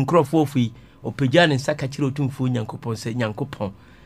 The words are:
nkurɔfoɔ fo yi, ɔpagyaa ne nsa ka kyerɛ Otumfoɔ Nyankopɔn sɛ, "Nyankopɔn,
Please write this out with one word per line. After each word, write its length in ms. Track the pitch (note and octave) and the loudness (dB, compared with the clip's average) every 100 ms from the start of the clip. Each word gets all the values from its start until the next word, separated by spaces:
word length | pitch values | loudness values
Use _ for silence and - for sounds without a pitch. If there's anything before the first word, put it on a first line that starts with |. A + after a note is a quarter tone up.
nkurɔfoɔ 440 | C3+ E3+ C#3+ D#3+ D3 | 6 4 4 2 2
fo 120 | C3 | 2
yi, 140 | A#2 - - - | 0 -4 -20 -12
ɔpagyaa 440 | A#2 - C3+ E3 E3 | -10 -2 4 6 6
ne 60 | C3 | 4
nsa 200 | - D3 | 0 -4
ka 80 | C3 | -6
kyerɛ 200 | - C#3 | -2 -2
Otumfoɔ 380 | C#3 C3 - C3 | 0 -4 -2 -2
Nyankopɔn 460 | B2 A2 - A#2 A2 | -2 -4 -8 -8 -6
sɛ, 180 | A#2 A#2+ | -6 -2
"Nyankopɔn, 560 | A2 G#2 C#3 - G2 - - - | -2 -2 -8 -6 -8 -8 -20 -20